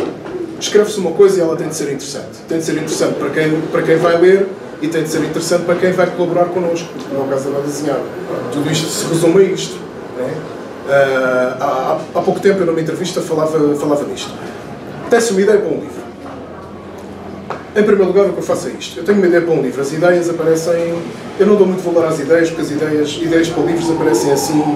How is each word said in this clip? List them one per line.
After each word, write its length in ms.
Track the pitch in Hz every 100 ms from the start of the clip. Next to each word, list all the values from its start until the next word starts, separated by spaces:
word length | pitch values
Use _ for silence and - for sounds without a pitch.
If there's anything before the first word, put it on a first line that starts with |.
| - - - 359 - -
Escreve-se 400 | - 208 208 202
uma 100 | 165
coisa 280 | 196 190 175
e 20 |
ela 160 | 160 160
tem 100 | 156
de 80 |
ser 180 | - 143
interessante. 460 | 127 - - - - -
Tem 100 | 165
de 60 |
ser 100 | -
interessante 400 | 151 156 - -
para 160 | - -
quem, 300 | 156 156 160 -
para 100 | 165
quem 140 | 165 160
vai 240 | 170 170
ler 260 | 180 196 196 - - -
e 80 | 151
tem 160 | 160
de 40 | 147
ser 100 | 156
interessante 460 | 160 165 - 175
para 120 | 180 175
quem 160 | 185
vai 160 | 180 175
colaborar 380 | - 165 175 175
connosco, 420 | 180 170 165 - - -
no 80 | 139
meu 80 | 135
caso 160 | 135
da 60 | 143
banda 160 | 143 147
desenhada. 360 | 143 151 127 - - - - -
Tudo 160 | 147 147
isto 200 | 160 165
se 180 | - 156
resume 360 | 165 165 185
a 20 |
isto, 320 | 190 - - - - - - -
não 80 | 156
é? 40 | 156 - - - - 135
Ah, 680 | 139 135 131 127 127 127 131
há, 40 |
há, 540 | 143 131 - - - 175
há 40 |
pouco 180 | 190 -
tempo, 180 | 196 190
eu 80 | 165
numa 140 | 160
entrevista, 400 | 160 - 185 165
falava, 560 | 151 156 156 156 147 147
falava 260 | 147 143 -
nisto. 260 | - - - - - - - - - -
Tem-se 220 | 233 226
uma 100 | 190
ideia 180 | 202 208
para 80 | 160
um 60 | 139
livro. 240 | - - - - - - - - - - - - - - - - - - - 214
Em 60 |
primeiro 220 | 208 196 180
lugar, 200 | 196 190
o 60 |
que 60 | 170
eu 40 |
faço 240 | 170 170 127
é 60 |
isto. 260 | - - -
Eu 60 |
tenho 140 | 190 208
uma 100 | 175
ideia 120 | 170
para 140 | 165
um 80 | 151
livro. 180 | 127 123
As 120 | 139
ideias 360 | 160 175 175 170
aparecem. 680 | 156 160 160 170 170 170 170 170 - - -
Eu 80 | 196
não 80 |
dou 120 | 196 185
muito 160 | -
valor 240 | 170 165 160
às 100 | 151
ideias, 300 | 139 165 160
porque 140 | 156
as 80 | 143
ideias, 460 | 147 151 151 143 -
ideias 260 | 160 165 160
para 140 | 160
livros 260 | 175 170 165
aparecem 440 | 160 151 113 143
assim 280 | 139 - 151 147